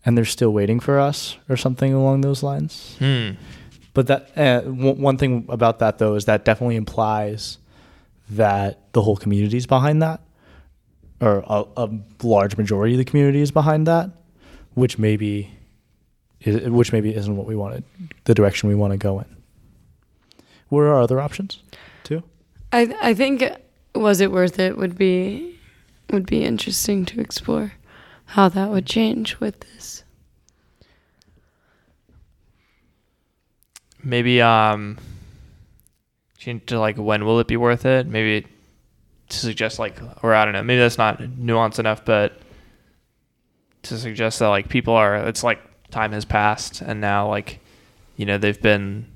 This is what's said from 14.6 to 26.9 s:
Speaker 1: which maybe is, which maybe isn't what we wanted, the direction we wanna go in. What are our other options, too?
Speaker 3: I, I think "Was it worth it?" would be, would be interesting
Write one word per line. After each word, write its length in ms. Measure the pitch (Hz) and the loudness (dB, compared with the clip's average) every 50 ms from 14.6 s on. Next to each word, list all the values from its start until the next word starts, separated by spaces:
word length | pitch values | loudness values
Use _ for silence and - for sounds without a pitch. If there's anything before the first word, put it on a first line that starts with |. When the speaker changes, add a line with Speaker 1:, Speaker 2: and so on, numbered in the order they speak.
| - _ _ | -20 _ _
Speaker 1:
which 220 | 120 127 123 - - | 0 0 0 0 0
maybe 540 | 110 107 107 104 107 104 104 101 101 98 - - - _ _ _ _ _ _ _ _ _ _ _ _ _ _ _ | 0 0 0 0 -2 -4 -4 -6 -8 -12 -16 -20 -20 _ _ _ _ _ _ _ _ _ _ _ _ _ _ _
is, 300 | - 113 104 113 - 123 | -2 -2 0 0 0 0
which 240 | 117 120 117 - - | 2 2 2 4 2
maybe 200 | 110 107 107 107 | -2 0 -2 -4
isn't 220 | 110 101 104 104 | -4 -4 -4 -4
what 100 | 98 95 | -4 -6
we 100 | 101 110 | -6 -6
wanted, 280 | 107 101 98 120 123 - _ _ - 185 156 - _ _ | -6 -6 -8 -10 -12 -14 _ _ -20 -20 -20 -20 _ _
the 100 | - 117 | 2 4
direction 360 | 107 104 101 98 - - 104 | 4 4 2 2 0 -2 0
we 60 | 101 | 0
wanna 200 | 104 104 101 98 98 | 2 0 0 -2 -2
go 220 | - 101 98 98 | -2 -4 -4 -4
in. 60 | - - - - _ _ _ _ _ _ _ _ _ _ _ _ _ _ _ _ _ _ _ _ _ _ _ _ _ _ | -8 -12 -18 -20 _ _ _ _ _ _ _ _ _ _ _ _ _ _ _ _ _ _ _ _ _ _ _ _ _ _
What 100 | 139 143 | 2 2
are 140 | 147 147 151 | 4 4 6
our 80 | 135 | 4
other 180 | 120 117 127 131 | 4 4 2 0
options, 420 | 139 147 - - 196 190 - - _ _ - - - - - - _ | -2 -4 -6 -8 -10 -10 -10 -16 _ _ -20 -20 -20 -20 -20 -20 _
too? 180 | - 151 160 170 - _ _ _ _ _ _ - - | -8 -8 -8 -8 -12 _ _ _ _ _ _ -10 -2
Speaker 3:
I, 240 | - 240 240 233 262 427 | 2 2 2 2 0 -2
I 120 | - 240 226 | 0 0 2
think 300 | 190 269 269 277 247 262 - - - - _ _ _ _ _ _ | 2 2 0 2 0 0 -2 -4 -8 -18 _ _ _ _ _ _
"Was 280 | - 220 214 202 175 | 0 2 2 4 4
it 100 | 196 190 | 2 2
worth 260 | 190 185 180 180 170 - | 2 2 2 2 2 0
it?" 200 | 190 185 - - | -2 -2 0 -2
would 200 | 190 185 175 180 | -4 -4 0 0
be, 640 | 196 185 185 185 185 196 202 254 330 349 349 - - - _ _ _ _ _ _ _ - | 2 2 2 2 -2 -4 -6 -8 -10 -12 -16 -18 -20 -20 _ _ _ _ _ _ _ -4
would 160 | - 202 185 | -2 -2 -2
be 200 | 190 214 226 220 | 0 -2 0 0
interesting 580 | - - 208 - - 196 - - - | 0 -2 -4 -4 -6 -6 -4 -2 -2